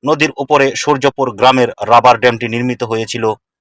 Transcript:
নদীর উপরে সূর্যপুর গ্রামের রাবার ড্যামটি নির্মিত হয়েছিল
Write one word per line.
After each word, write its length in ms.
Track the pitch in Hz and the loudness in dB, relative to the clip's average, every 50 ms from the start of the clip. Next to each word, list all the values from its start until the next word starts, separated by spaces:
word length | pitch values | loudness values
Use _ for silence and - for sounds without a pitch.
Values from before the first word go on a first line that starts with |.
| _ | _
নদীর 260 | 135 156 151 151 151 - | -2 -2 0 -2 -4 -2
উপরে 360 | - 139 135 151 143 135 135 - | -6 -4 -2 0 2 2 0 -2
সূর্যপুর 540 | - - - 147 135 127 139 - - 135 127 | -4 -2 -2 -2 0 0 -2 -2 0 -6 -6
গ্রামের 380 | 113 98 113 127 131 131 123 117 | -2 2 2 2 4 4 2 0
রাবার 520 | - _ 101 98 117 120 113 123 123 113 | -2 _ -2 2 2 4 6 4 2 4
ড্যামটি 280 | 120 123 117 110 120 117 | 2 0 0 0 -6 -6
নির্মিত 340 | 113 120 123 127 123 - 127 | -6 -4 -4 -4 -4 -6 -6
হয়েছিল 500 | 110 113 113 113 107 - 120 113 110 107 _ _ _ _ _ | -6 -4 -6 -6 -6 -8 -4 -4 -4 -4 _ _ _ _ _